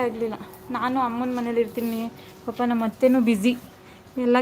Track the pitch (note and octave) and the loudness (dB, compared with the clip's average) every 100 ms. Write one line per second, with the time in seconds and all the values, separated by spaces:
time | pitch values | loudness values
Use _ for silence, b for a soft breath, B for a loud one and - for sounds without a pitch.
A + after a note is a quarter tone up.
0 | A#3+ A3+ A3+ G#3 - - - B3 B3 C4 | -2 -2 -6 -6 -12 -16 -10 -4 -2 0
1 | B3 A#3 B3+ B3 A#3+ A#3 A#3 - A#3 A3+ | -2 -2 -4 -2 -2 0 -2 -2 -4 -4
2 | A3+ B B B - G#3+ A#3+ A#3 A3+ - | -6 B B B -10 -2 0 0 -2 2
3 | C4 B3+ A#3 G#3+ A3+ B3 - B B B | 4 6 4 4 2 0 -6 B B B
4 | - - B3 B3 | -12 -2 2 2